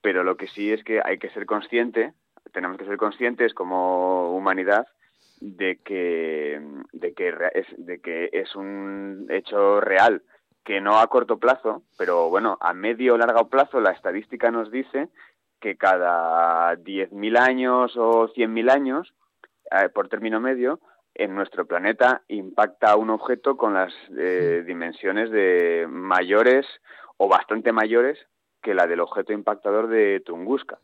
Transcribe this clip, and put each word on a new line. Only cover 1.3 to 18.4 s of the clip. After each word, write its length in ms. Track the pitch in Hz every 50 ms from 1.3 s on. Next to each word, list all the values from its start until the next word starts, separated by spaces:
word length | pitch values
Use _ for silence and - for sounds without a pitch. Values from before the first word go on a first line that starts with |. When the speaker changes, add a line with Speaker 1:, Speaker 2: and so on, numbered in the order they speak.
Speaker 1:
ser 160 | - 107 98
consciente, 680 | - 107 104 101 - - 120 113 120 110 113 113 143 - _ _ _ _ _ _ - _
tenemos 240 | 95 90 90 92 95
que 60 | 98
ser 120 | 98 101
conscientes 560 | 101 107 107 98 - 123 120 123 - 120 113 -
como 800 | - 95 90 92 92 90 92 92 90 90 92 92 92 90 87 87
humanidad 500 | 92 95 98 95 95 92 92 101 107 123 _ _ _ _ _ _ _ _ _ _ _
de 380 | - 104 95 87 98 92 90 - _
que, 760 | - 101 92 90 87 85 82 82 80 78 76 76 73 73 73 76 76 71 69 64 - -
de 220 | 78 - - -
que 160 | - 95 90 82
re-, 200 | 78 85 90 -
es, 120 | 92 95 - -
de 240 | - 87 85 90 87
que 300 | _ 87 82 82 87 87 -
es 220 | 92 95 - -
un 680 | 98 98 98 101 98 98 98 98 98 98 98 98 95 101 -
hecho 500 | - 98 95 - - 101 101 101 101 104
real, 420 | 98 - 95 92 101 117 107 90 _ _ _ _ _ _ _ _ _
que 160 | - 104 98
no 180 | 98 101 104 110
a 60 | 113 113
corto 300 | - 127 120 - 120 -
plazo, 440 | - 120 131 - - 110 110 - _ _ _
pero 320 | _ - 87 90 85 82 82
bueno, 300 | 85 98 107 113 98 -
a 140 | - 85 87
medio 400 | 90 95 110 120 110 127 127 120
o 40 | 113
largo 300 | 117 117 117 117 117 -
plazo 320 | - 135 139 - - 131
la 100 | 113 95 90
estadística 580 | - _ 98 90 101 107 _ - 113 - 117
nos 200 | 117 117 113 107
dice 380 | 110 127 131 - - 135 147 - _ _ - _ _ _ _ _ _ _
que 160 | - 107 95
cada 1000 | _ - 98 92 90 90 87 87 85 82 82 82 82 82 85 85 82 85 85 85
diez 340 | 85 85 90 95 95 95 - 101
mil 240 | 101 104 110 113
años 560 | 120 123 131 131 127 127 127 127 127 127 120 -
o 320 | 120 117 113 117 113 113 110 -
cien 180 | -